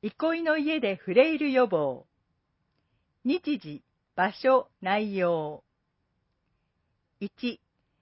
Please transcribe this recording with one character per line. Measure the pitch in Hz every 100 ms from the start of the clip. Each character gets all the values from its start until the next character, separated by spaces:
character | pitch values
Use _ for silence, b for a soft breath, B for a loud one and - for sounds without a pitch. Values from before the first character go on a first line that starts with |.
憩 | 214 - 320 330
い |
の | 330 311
家 | 294 311
で | 226 190
フ | -
レ | 185 311
イ | 302
ル | 294
予 | 262 247
防。 | 175 147 127 - _ _ _ _ _ _ _ _ _ _ _
日 | 247 349 - 277
時、 | 156 147 _ _ _ -
場 | 185
所、 | - 262 262 - _
内 | 190 208 214 196
容。 | 180 165 151 151 _ _ _ _ _ _ _ _ _ _ _ _ _ _ _ _
一、 | 202 _ 247 220 _ _ _ _